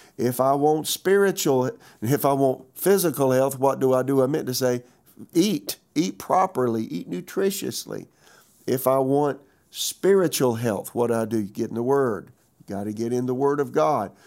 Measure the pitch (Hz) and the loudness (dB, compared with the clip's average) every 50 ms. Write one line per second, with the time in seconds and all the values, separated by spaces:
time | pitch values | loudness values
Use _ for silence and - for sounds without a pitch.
0 | - - _ - - 123 123 - 131 135 139 143 143 151 156 156 156 - - - | -20 -18 _ -4 -2 -2 0 2 2 2 2 2 4 2 2 2 0 -4 -6 -4
1 | - 180 190 202 196 196 185 190 - 156 135 127 127 131 - - - - - _ | 0 2 2 4 4 2 0 0 0 2 2 2 2 0 -4 -8 -14 -20 -14 _
2 | - 113 143 143 - 139 139 135 139 131 131 - - - _ - - 175 202 196 | -2 -2 0 2 2 2 2 4 2 2 0 -2 -6 -16 _ -2 2 4 4 4
3 | 175 170 143 139 139 131 127 127 131 139 139 131 131 139 131 101 131 131 127 127 | 4 0 0 2 2 2 4 4 2 2 0 0 0 0 2 2 2 2 2 2
4 | 127 131 139 135 131 127 - - - - 127 - 131 127 123 120 123 - _ _ | 2 2 2 2 2 2 0 -2 -2 -4 -4 -2 0 0 0 -2 -4 -10 _ _
5 | _ _ _ - 110 - - - 175 214 196 147 - - - - _ _ _ 143 | _ _ _ -20 -20 -2 0 2 2 2 0 -2 -4 -8 -10 -12 _ _ _ -2
6 | 165 190 - - - - - 185 190 185 - 135 127 123 113 113 110 - 151 175 | -2 -2 -4 -8 -4 0 2 2 2 0 0 -2 -2 0 0 -2 -4 -6 -8 -10
7 | 170 - 170 180 - - - 180 196 196 196 - - 127 117 - - - - - | -8 -8 -10 -10 -10 -8 -4 -2 -2 -2 -2 -4 -6 -6 -8 -8 -10 -10 -12 -12
8 | - - _ _ _ - - - _ _ _ _ _ - 120 131 - 131 131 135 | -12 -16 _ _ _ -20 -20 -20 _ _ _ _ _ -4 -4 0 0 0 2 2
9 | 135 131 139 143 147 143 131 - - _ _ _ _ _ - - - - - - | 2 2 2 2 0 0 -2 -6 -10 _ _ _ _ _ -12 -8 -8 -8 -6 -2
10 | - 185 196 196 180 156 - - 143 127 117 113 120 120 104 92 - - - 117 | 2 2 4 4 2 0 0 0 0 0 0 0 -2 -2 -2 -2 -6 -6 -4 -2
11 | 120 117 117 113 113 107 113 113 104 95 - - 110 104 104 113 120 127 139 139 | 0 0 0 -2 -2 -2 -2 -4 -4 -4 -6 -6 -6 -6 -4 -4 -2 0 2 2
12 | 139 123 107 90 - - - _ _ _ _ _ - - 101 95 104 107 107 107 | 2 0 -2 -4 -8 -12 -20 _ _ _ _ _ -14 -10 -8 -8 -6 -6 -6 -6
13 | 113 117 123 123 123 127 127 123 139 143 143 143 143 123 120 151 156 156 147 120 | -4 -4 -2 -2 -2 -2 -2 0 0 0 0 0 -2 -2 0 0 0 2 0 -2
14 | 104 92 - - _ | -4 -6 -8 -14 _